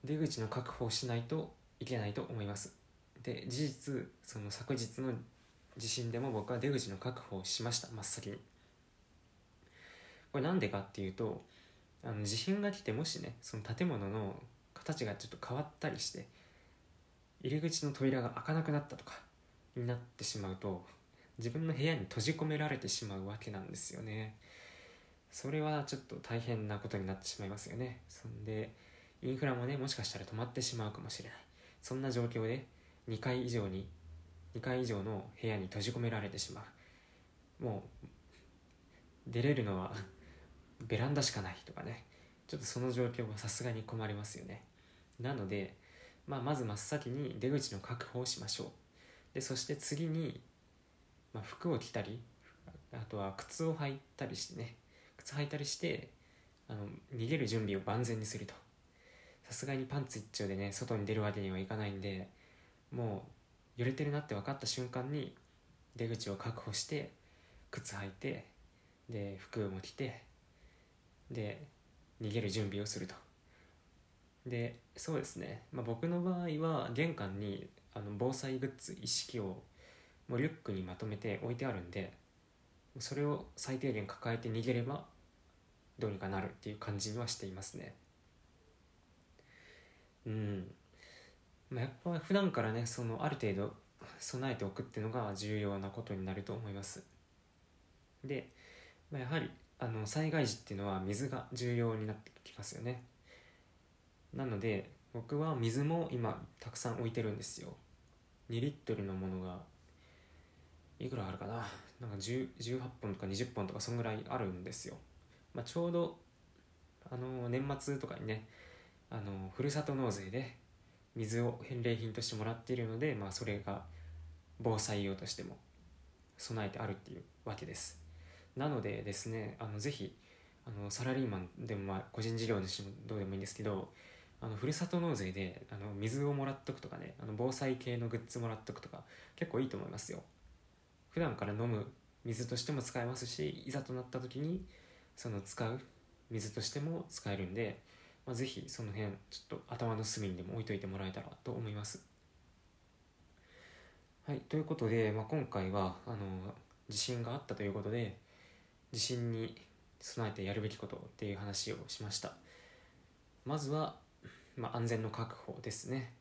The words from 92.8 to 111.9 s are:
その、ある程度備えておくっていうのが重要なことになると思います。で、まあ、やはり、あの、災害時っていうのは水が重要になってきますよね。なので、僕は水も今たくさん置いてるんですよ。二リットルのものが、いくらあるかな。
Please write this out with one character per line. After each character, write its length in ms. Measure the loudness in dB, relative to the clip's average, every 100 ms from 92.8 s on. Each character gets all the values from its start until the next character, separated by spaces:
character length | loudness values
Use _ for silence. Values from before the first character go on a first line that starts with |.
| 2
そ 180 | 2
の、 200 | 0 2
あ 40 | 2
る 80 | 2
程 140 | 2
度 200 | 2 0 -2 -20 -18 -16 -4
備 340 | -2 0 0
え 20 | 0
て 80 |
お 40 | -2
く 140 | -2
っ 40 | -4
て 140 | -2
い 20 |
う 40 | 0
の 60 |
が 220 | 0 0
重 240 | 0 0 2
要 200 | 2 2
な 100 | -2
こ 140 | -4
と 120 | -4
に 100 | -2
な 100 | 0
る 80 | -2
と 100 | -2
思 160 | -2 -2
い 60 |
ま 80 | -2
す。 200 | -2 -4 -8 -20 -20 -20 -20 -20 -20 -20 -20 -20 -20 -12
で、 260 | -2 -2 -4 -18 -20 -20 -20 -20 -6
ま 80 | -4
あ、 40 |
や 60 | 0
は 100 | 0
り、 120 | 0 -6 -20 -4
あ 100 | -2
の、 180 | 0 2
災 240 | 4 4
害 160 | 6 4
時 100 | 2
っ 0 |
て 160 | -4
い 20 | -2
う 40 |
の 80 | 0
は 120 | 2
水 280 | 2 2 0
が 180 | -2 -4
重 240 | 0 2 4
要 180 | 4
に 120 | 4 0
な 60 |
っ 40 | -4
て 140 | -8 -20
き 100 | -16 -6
ま 60 |
す 100 | -6
よ 100 | -2
ね。 200 | -2 -4 -8 -20 -20 -20 -20 -20 -20 -20 -20 -20 -20 -20 -8
な 100 | -2
の 160 | 0 2
で、 300 | 4 2 0 -16 -10
僕 240 | -8 -2 2
は 160 | 4
水 280 | 4 4 4
も 260 | 4 4 4
今 320 | 2 0 0 -8 -10
た 100 | -4
く 60 | 0
さ 140 | 0
ん 80 | 2
置 100 | 2
い 40 |
て 100 | 2
る 80 | 0
ん 80 | 0
で 40 |
す 200 | -2 -4
よ。 120 | -6 -12 -18 -20 -20 -20 -20 -20 -4
二 100 | 0
リ 80 | 0
ッ 40 | 0 -2
ト 80 |
ル 100 | 0
の 100 | 0
も 140 | 0 0
の 140 | -2
が、 180 | -2 -6 -10 -20 -20 -20 -20 -20 -20 -20 -20 -20 -20 -20 -20 -8
い 80 | -4
く 80 | -2
ら 100 | -2
あ 40 |
る 60 | -2
か 80 | -2
な。 200 | -2 -4 -8 -14